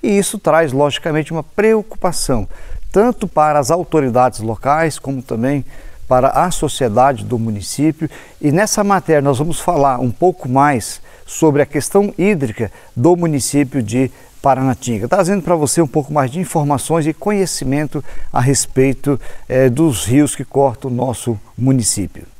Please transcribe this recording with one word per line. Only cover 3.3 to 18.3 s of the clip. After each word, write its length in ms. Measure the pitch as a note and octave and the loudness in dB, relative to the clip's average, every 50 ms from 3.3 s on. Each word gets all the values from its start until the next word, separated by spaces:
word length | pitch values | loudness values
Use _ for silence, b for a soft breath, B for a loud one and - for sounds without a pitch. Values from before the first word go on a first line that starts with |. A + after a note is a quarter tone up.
| - D#3 D3+ D3+ D3 D3 | 0 2 2 4 2 2
as 140 | C#3 A2 | 2 2
autoridades 680 | D#3+ F3+ F3 - - D#3+ C#3+ C3 A2+ B2 B2+ B2+ A2 - | 0 -2 -2 0 0 0 0 2 2 2 2 2 0 -2
locais, 580 | G#2+ A2 A2+ - - C3 C#3+ D#3 E3 D#3+ C#3 - | -6 -6 -6 -4 0 0 2 2 2 -2 -2 -6
como 240 | - C#3+ C#3 C3 A#2+ | -8 -8 -8 -8 -6
também 420 | - B2+ A2 A2+ C3 C#3+ C#3+ B2+ B B B B B B B B - | -6 -4 -2 0 0 0 -2 -4 B B B B B B B B 0
para 200 | C3 B2+ B2 C3+ | 2 4 4 2
a 220 | - B2+ E3 F#3 | 2 2 0 0
sociedade 720 | - - - D3 - - C#3 A#2 G2+ G#2 B2+ C#3 C#3 A2 G#2 | 0 -2 -2 -2 -2 -2 -2 0 4 4 4 4 2 0 -4
do 140 | G#2 B2 A#2 | -4 -4 -2
município. 680 | A2+ A2+ G#2+ G2+ F#2 - - - C#3+ D#3 D3 - D#3+ - B B B B B B | -2 -2 -4 -6 -8 -10 -4 0 0 0 0 0 -6 -8 B B B B B B
E 120 | - D3 | -2 0
nessa 320 | C#3 F3 G#3+ G#3 - - G#3 | 2 2 2 0 0 -2 0
matéria 400 | G3+ G3 F#3 - - D#3+ D3 C3+ | 2 2 0 2 2 2 2 4
nós 160 | C#3 C#3 A2+ | 2 0 0
vamos 200 | D3 E3+ D#3+ - | 0 -2 -4 -4
falar 380 | - - F3 D3+ C#3 C#3 C3 B2 | -2 -2 0 2 2 2 2 0
um 140 | C3 B2 | -2 -4
pouco 360 | A2+ - E3+ F3+ F3 - - C3+ | -2 2 0 0 0 0 -6 -2
mais 540 | B2 C3+ C#3 D3 C#3+ A#2 - - - - b b b b b | 2 4 4 4 2 0 -4 -6 -12 -14 b b b b b
sobre 380 | b - - - D#3 C#3 C#3+ C#3+ | b -4 2 2 2 4 4 0
a 20 | |
questão 480 | - - D3+ C3 - - G3 G3+ G3+ - | 0 0 -4 -4 0 2 2 2 2 0
hídrica 560 | - D#3+ G3+ G#3+ E3 C#3 A#2 G#2+ - A#2 G2 B B B B B | 0 2 2 2 2 0 -4 -4 -4 -6 -6 B B B B B
do 200 | - A#2+ E3 F3+ | 2 4 4 4
município 680 | F3 E3+ E3 D3+ C#3 A#2 - - C#3+ C#3+ B2+ C#3 C#3 | 4 2 0 0 0 -2 0 0 0 0 0 -2 -4
de 300 | A#2 G2+ A2+ B2+ C3+ A#2+ B B B B B B | -4 -2 0 0 0 0 B B B B B B
Paranatinga, 680 | - C#3 C3 C3 C3+ C3+ B2 - - - A#2+ G#2 A2 A#2+ | 2 2 2 2 2 -2 -2 -2 -4 -4 -4 -2 -2 0
trazendo 340 | - G3+ F#3 E3 G3+ G3+ | 0 2 2 2 0 -2
pra 140 | D#3 C3+ F3+ | 0 0 0
você 260 | E3 D3+ C3 - - | 0 0 0 2 0
um 60 | E3+ C3 | 0 2
pouco 260 | - D#3 C#3 C#3 D3 | 0 -2 -2 0 0
mais 160 | D3 C3+ B2+ | 0 0 0
de 100 | B2+ F3 | -2 -4
informações 680 | F#3 - - E3 D3 C#3+ C#3+ C3+ - - D3+ E3+ D3+ D#3 | -6 -2 -2 -2 0 0 0 -2 -2 -2 -2 0 0 -2
e 60 | D3+ | -4
conhecimento 880 | - - G#3 G#3 G3+ F#3+ E3 - - - B2+ C3+ D3 D3+ D3 - D3+ C3+ B B B B B | -4 -2 -2 0 0 0 -2 -4 -6 -4 -2 -2 -2 -2 -2 -4 -6 -6 B B B B B